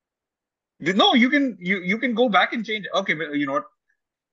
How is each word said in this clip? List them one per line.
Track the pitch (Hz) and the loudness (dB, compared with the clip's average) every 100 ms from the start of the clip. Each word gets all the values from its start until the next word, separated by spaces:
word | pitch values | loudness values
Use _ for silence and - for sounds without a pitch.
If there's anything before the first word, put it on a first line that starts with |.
| _ _ _ _ _ _ _ - | _ _ _ _ _ _ _ -8
No, | 143 196 403 | -2 2 4
you | 285 247 | 4 4
can, | 294 277 190 | 2 0 -4
you, | 175 196 | -4 -4
you | 180 226 | -2 -4
can | 269 | -2
go | 220 254 | 0 2
back | 185 220 | 4 2
and | 254 214 | -2 -6
change | 214 | -8
it. | 165 | -6
Okay, | 175 190 | -4 -2
but | 160 156 | -4 -4
you | 147 143 | -4 -2
know | |
what? | 143 - _ _ _ _ _ _ | -4 -6 _ _ _ _ _ _